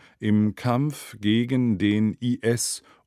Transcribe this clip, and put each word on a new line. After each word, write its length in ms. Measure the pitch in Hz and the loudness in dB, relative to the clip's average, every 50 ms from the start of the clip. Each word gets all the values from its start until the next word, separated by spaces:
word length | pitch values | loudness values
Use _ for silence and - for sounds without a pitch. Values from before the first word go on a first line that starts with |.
| - - _ - | -10 -20 _ -6
im 360 | 110 107 104 104 107 107 98 | -2 0 2 2 2 0 -2
Kampf 640 | - - 123 120 127 147 151 139 - - - - 104 | -2 -2 0 0 0 0 -2 -4 -8 -12 -18 -12 -4
gegen 580 | 107 104 110 117 120 120 135 127 123 117 104 | 0 2 2 2 2 0 0 0 0 0 0
den 380 | 87 107 104 104 107 110 107 - - | 2 2 2 2 2 0 0 -2 -2
I 180 | 120 123 123 - | -4 -4 -4 -2
S 400 | - 117 120 113 - - - - - - - _ _ | 0 0 0 0 -2 -6 -8 -10 -12 -18 -20 _ _